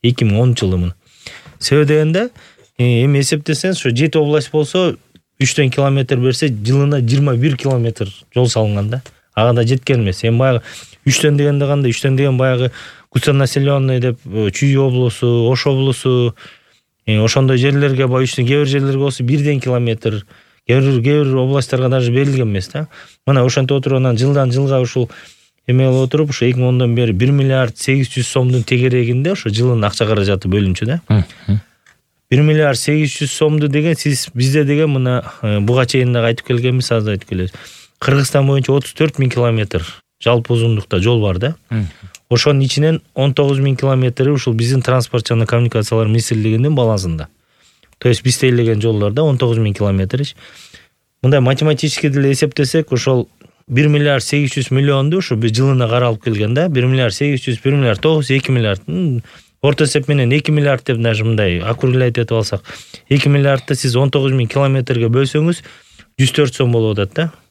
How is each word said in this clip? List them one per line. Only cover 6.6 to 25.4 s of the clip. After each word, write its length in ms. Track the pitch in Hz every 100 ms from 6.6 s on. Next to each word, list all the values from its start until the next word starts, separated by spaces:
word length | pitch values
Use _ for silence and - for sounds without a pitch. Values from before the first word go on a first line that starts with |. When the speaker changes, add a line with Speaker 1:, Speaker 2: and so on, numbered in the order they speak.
| 107 139 143 143
Speaker 1:
жыйырма 360 | 120 135 143 120
бир 200 | 147 135
километр 520 | 139 127 117 110 98 - _
жол 140 | - 123
салынган 420 | 113 107 104 101
да. 120 | 123 - _ _
Ага 180 | - 117
да 80 | 120 117
жеткен 340 | 131 - 131
эмес. 220 | 101 90
Эми 120 | 113 117
баягы 240 | 131 120 - - - - -
үчтөн 300 | 131 151 147
дегенде 300 | 147 143 139
кандай? 240 | 143 131
Үчтөн 240 | 117 139 135
деген 200 | 139 131
баягы 340 | 131 123 127 - - - _
густонаселённый 880 | 131 - 139 131 - 139 139 135 127
деп, 180 | 123 120 -
э, 240 | 104 104
Чүй 260 | - 139 135
облусу, 720 | 135 127 123 - 120 120 117
Ош 160 | 127 -
облусу, 680 | 135 135 123 131 123 120 - - - _ _ _ _ -
э, 120 | 107
ошондой 400 | - - 131 131
жерлерге, 480 | 135 139 143 131 131
баягы 160 | 131
үчтөн 220 | 131 - 123
кээ 120 | 143
бир 20 | 143
жерлерге 320 | 139 139 135
болсо 240 | 139 131
бирден 380 | 123 147 143 143
километр, 640 | 127 123 120 110 - 107 - - _ _ -
кээ 120 | 127
бир, 200 | 135 131
кээ 220 | 120 147
бир 120 | 139 131
областтарга 520 | 131 139 127 127 127
даже 220 | 131 123
берилген 360 | 123 139 131 117
эмес 200 | 98 92
да. 200 | - 156 - - _ -
Мына 180 | 139
ошентип 320 | 123 139 131 139
отуруп, 200 | 135 135
анан 180 | 131 113
жылдан 340 | 131 143 131
жылга 280 | 123 139 135
ушул 300 | 123 131 117 - - _